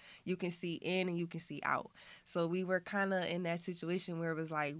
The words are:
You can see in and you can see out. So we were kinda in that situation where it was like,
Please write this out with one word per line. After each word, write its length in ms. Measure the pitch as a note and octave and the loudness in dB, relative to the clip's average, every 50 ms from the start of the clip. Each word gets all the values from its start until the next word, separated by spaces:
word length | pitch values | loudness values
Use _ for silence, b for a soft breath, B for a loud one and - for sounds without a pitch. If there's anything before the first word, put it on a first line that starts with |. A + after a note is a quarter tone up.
| B B B B B | B B B B B
You 100 | F3 F#3 | -2 -2
can 160 | F3+ F#3 F3 | 0 0 -2
see 240 | E3+ - - E3+ E3 | -2 -2 -2 -2 -2
in 340 | - - E3+ F#3 F#3 F#3 F#3 | -2 0 0 2 2 2 2
and 80 | F3 | 2
you 120 | E3+ E3+ E3+ | 0 -2 -2
can 100 | - E3 | -4 -6
see 220 | - - D3 - | -6 -6 -8 -2
out. 300 | - - C3+ - - - B B B B B B B | 0 2 2 2 0 -6 B B B B B B B
So 240 | - - F3 E3+ E3 | -4 0 2 2 2
we 160 | F3 F#3 F#3 | 2 0 2
were 160 | F3+ F#3 F3+ | 2 2 2
kinda 520 | F3 - G#3 G3+ G3 F#3+ F#3+ F#3 E3+ - | 2 0 0 2 2 4 4 2 2 2
in 120 | E3+ F3+ F3+ | 2 2 2
that 160 | E3+ E3+ E3+ | 0 0 0
situation 580 | - F#3 F3 E3+ D#3+ E3 F3 F#3+ - F#3 E3+ E3 | -2 -4 -6 -4 -2 0 0 0 0 -2 -2 0
where 140 | E3+ E3 | 0 0
it 40 | D#3+ | 0
was 140 | D#3 D#3+ D#3 | 0 -2 0
like, 240 | D#3+ D3+ D3 C#3+ D3 | 0 0 0 0 -2